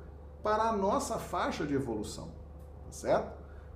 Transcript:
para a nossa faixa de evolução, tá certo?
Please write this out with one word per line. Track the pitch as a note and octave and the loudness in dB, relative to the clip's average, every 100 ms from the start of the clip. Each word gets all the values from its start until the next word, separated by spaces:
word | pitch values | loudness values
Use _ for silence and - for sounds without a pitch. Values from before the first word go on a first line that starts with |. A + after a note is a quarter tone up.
| - - - - | -14 -14 -14 -2
para | G#3+ G#3+ | 2 4
a | A3+ G#3 | 6 4
nossa | G3 C4+ C4 G3 | 4 4 2 -2
faixa | - - C4 - D3 | -2 0 0 0 2
de | C3+ | 2
evolução, | A#2 G#2+ G2+ - - - - - - - - | 2 -2 -2 -6 -10 -12 -14 -14 -14 -14 -12
tá | |
certo? | - A#2+ F#3 - - - - - | -4 4 4 4 -8 -12 -14 -14